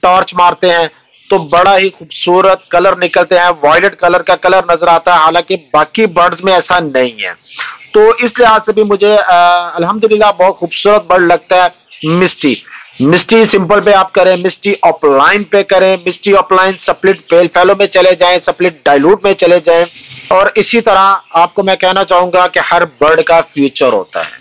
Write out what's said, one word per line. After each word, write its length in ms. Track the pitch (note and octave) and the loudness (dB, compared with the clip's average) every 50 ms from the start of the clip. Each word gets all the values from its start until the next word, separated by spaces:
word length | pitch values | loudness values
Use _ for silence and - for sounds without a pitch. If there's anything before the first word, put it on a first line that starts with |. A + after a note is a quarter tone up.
टॉर्च 340 | - F#3 F3+ F#3 F#3 - F3+ | 2 2 2 2 0 -4 -2
मारते 340 | F3 F3+ F3+ E3+ - - F3+ | 0 0 0 0 0 -2 0
हैं, 220 | E3+ E3+ E3 D3+ _ _ _ _ _ _ _ _ | 0 0 -2 -4 _ _ _ _ _ _ _ _
तो 100 | G3 F#3+ | -4 -4
बड़ा 360 | E3 D3 D#3 E3+ F#3 F#3+ G3 | -2 -2 0 0 2 2 2
ही 140 | F#3+ F#3+ G3 | 0 0 -2
खूबसूरत 720 | - _ E3 - - - - F3+ F3+ F#3 F#3+ F#3+ F#3 F#3 _ _ | -6 _ -20 -20 -14 -8 -4 0 0 2 2 2 0 -2 _ _
कलर 260 | - F3 F3+ F#3+ F#3 F3+ | -2 0 0 0 -2 -2
निकलते 380 | F3+ E3+ - F#3 F3 D#3+ - | -4 -4 -2 -2 -2 0 0
हैं, 140 | F3 F3 F3 | 0 0 0
वायलेट 460 | F3 D#3 C#3+ D3 D#3 E3+ F3+ G3+ - | -2 0 0 0 2 2 0 -2 -2
कलर 260 | - F3+ F3 F3 F3+ | -2 -2 0 0 0
का 140 | E3 - F3+ | 0 -2 -4
कलर 300 | E3+ - F#3 F#3 F#3+ F3 F3 | -2 0 0 0 0 0 0
नजर 160 | E3+ D#3+ E3+ F3 | -2 -2 2 0
आता 280 | E3 E3 E3 F#3 F3 | 0 2 2 0 2
है, 60 | E3 | 2
हालांकि 340 | D#3 D#3+ E3+ F3 E3+ - F#3+ | 2 2 0 -2 -4 -4 -8
बाकी 500 | F3+ D#3 _ - D3+ D3+ - _ A3 A3 | -10 -8 _ -2 -2 -2 -2 _ -2 -2
बर्ड्स 380 | G#3 E3 F3 F3 F3+ F3 E3+ F3+ | -2 0 0 0 0 -2 -4 -4
में 100 | F#3+ F#3 | -2 -2
ऐसा 260 | F3 D#3+ - F#3 F3 | -2 0 -2 -2 -2
नहीं 360 | E3+ D3+ C3+ C3 B2+ B2 A2+ G#2+ | -2 -2 -2 -2 -2 -2 -4 -10
है। 160 | G2+ F#2 F2 _ _ - - - - - - - - - - | -12 -12 -12 _ _ -20 -16 -16 -14 -14 -16 -20 -20 -2 0
तो 240 | G#3+ G#3+ A3 A3+ - | 2 4 4 2 0
इस 220 | B3 A#3 G#3+ B3 | -2 -6 -2 0
लिहाज 220 | A#3+ A3+ A3 G#3+ | 2 2 2 2
से 120 | G3+ A3 G#3 | 0 -2 -2
भी 100 | G#3 G#3+ | -2 0
मुझे, 340 | G3+ G3+ F#3+ G3+ G#3 G#3+ G#3 | 0 0 0 0 2 2 0
अ, 540 | G3 - F3+ F3 F3 F3 F3 F3 F3 F3 D3+ | 2 2 2 2 4 2 2 0 -4 -6 -6
अल्हम्दुलिल्लाह 560 | E3+ E3+ F3 G3+ A3 G#3 A3 G#3+ G#3 G#3+ G#3 | -4 -4 -2 -2 0 0 0 0 2 0 0
बहुत 240 | G3+ F3 F3+ F#3+ F#3 | 2 2 0 0 0
खूबसूरत 520 | - F3 E3+ - - - G#3 G#3 G#3 - E3 | -2 -8 -10 -8 -4 0 0 0 0 0 0
बर्ड 220 | F3+ F#3 F3+ E3+ | 0 0 2 0
लगता 320 | F3 E3+ _ _ F#3+ F3+ F3+ | 0 -2 _ _ 0 0 0
है 120 | F3 - _ _ _ - - - | 0 -4 _ _ _ -20 -10 -6
मिस्टी। 580 | D#3 E3 F3 F#3 E3+ - - - C#3+ A#2+ - _ - - - - - _ - | -4 -2 0 -2 -2 -4 -4 -4 -4 -4 -4 _ -20 -20 -20 -20 -20 _ -4
मिस्टी 440 | B2 C#3+ E3+ F3+ - - A3+ A3+ A3+ | 0 0 0 0 0 0 2 2 2
सिंपल 340 | G#3+ A3+ G3 F#3 E3 G#3 G3+ | 2 0 -2 0 0 0 0
पे 140 | F#3+ G#3+ G#3 | 2 2 2
आप 180 | F#3+ F#3 F#3 | 2 0 0
करें, 260 | _ G3+ F3+ F#3 F#3 F3+ | _ 0 2 2 0 0
मिस्टी 360 | F3+ F#3+ F3 - - G3+ G3+ | -2 -6 -8 -6 -6 -6 -4
अपलाइन 680 | - - E3+ D#3+ - - D3 C#3 C3+ C#3+ E3 F#3+ G#3 G3+ | -2 -2 -2 -2 0 0 0 2 2 2 2 0 -2 -4
पे 200 | - - G3+ G3 | -2 -2 -2 0
करें, 340 | G3 G3 F#3 F#3+ F#3+ F#3+ F#3 | 0 0 0 2 0 0 -2
मिस्टी 360 | E3+ F#3 F3+ - - G3+ G3 | -4 -8 -8 -6 -2 0 0
अपलाइन 400 | G3 F3+ - F#3+ F#3 F#3 F#3+ F#3+ | 0 0 0 0 0 0 0 -2
स्प्लिट 460 | F3+ - - - _ - F#3+ F#3+ E3+ | -4 -6 -6 -6 _ -2 -2 -2 -2
पेल 280 | - _ E3 E3+ F3+ E3+ | -4 _ 2 2 2 2
फेलो 280 | _ F3 F3+ F#3 G3+ | _ 0 2 2 2
में 100 | G3 G3+ | 0 -2
चले 300 | G3 - F#3 F3+ F#3 F3+ | -2 0 2 2 2 2
जाएं, 240 | E3+ F3+ F3 F3+ F3 | 2 2 0 0 0
स्प्लिट 400 | E3+ - E3+ _ F3 F3 E3 - _ D3 | -2 -4 -4 _ -4 -4 -4 -4 _ 0
dilute 300 | C#3+ C#3+ C#3 E3 G3+ G3 - | 0 2 2 2 0 2 0
में 80 | G3+ F#3+ | -2 -2
चले 260 | G3 F#3 E3+ F3 F3+ | 0 0 0 0 2
जाएं। 260 | - E3+ E3+ E3+ F3 E3+ - - - - - - - - | 2 2 2 2 0 -2 -6 -20 -20 -20 -20 -20 -6 -2
और 220 | F#3 F#3 G3 G3+ - A3 | 0 0 0 0 -2 -2
इसी 240 | G3+ - A#3 A#3 | -2 0 -2 -2
तरह 400 | A3+ A3+ G3 F#3+ F#3+ G3 G3 - - _ - | 0 2 2 2 2 2 0 -2 -4 _ 0
आपको 280 | E3 E3+ F3 _ - G3 | 0 0 0 _ -4 -2
मैं 140 | F#3+ F#3+ F#3+ | -2 -2 0
कहना 260 | - F#3 F#3 F#3+ G3 | 0 -2 0 0 0
चाहूंगा 440 | - F#3+ F3 F3+ F3+ F3 F#3 F3+ F3+ | 0 0 0 0 0 0 0 0 0
कि 120 | - F3+ | 0 -4
हर 260 | D#3 - F3 F3 E3+ | -2 0 0 -2 -2
बर्ड 360 | E3 C3 _ D3 D3+ E3 D#3+ | -2 _ _ 0 2 2 0
का 200 | D#3+ - E3 E3 | 0 2 2 0
फ्यूचर 520 | D#3+ - _ D3 C#3 C3+ - - D3 B2+ A2 | 0 -2 _ -4 -4 -2 -2 -2 -2 0 0
होता 300 | G2+ F#2 _ - F2 D#2+ | -2 -4 _ -10 -10 -10
है 80 | D#2 - - | -10 -14 -20